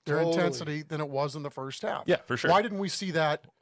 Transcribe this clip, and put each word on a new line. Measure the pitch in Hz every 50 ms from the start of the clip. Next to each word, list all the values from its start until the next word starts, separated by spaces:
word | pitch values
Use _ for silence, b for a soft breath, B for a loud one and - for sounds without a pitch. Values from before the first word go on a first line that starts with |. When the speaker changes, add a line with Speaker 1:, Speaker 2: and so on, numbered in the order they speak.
| _
Speaker 1:
their | - 147
Speaker 2:
Totally. | 156 170 170 165
Speaker 1:
intensity, | 180 175 170 131 - 160 151 147 151 156
than | - 160 151
it | 151 143
was | 139 139 143 143 131
in | 156 143
the | 143
first | - 135 131 135 - -
half. | - - - - -
Speaker 3:
Yeah, | - 180 - -
for | - 127
sure. | 120 - 156
Speaker 1:
Why | 175 202
didn't | 214 226 202
we | 190 202 185
see | - - 202 185
that | 151 160 156 151 151 - - - _ _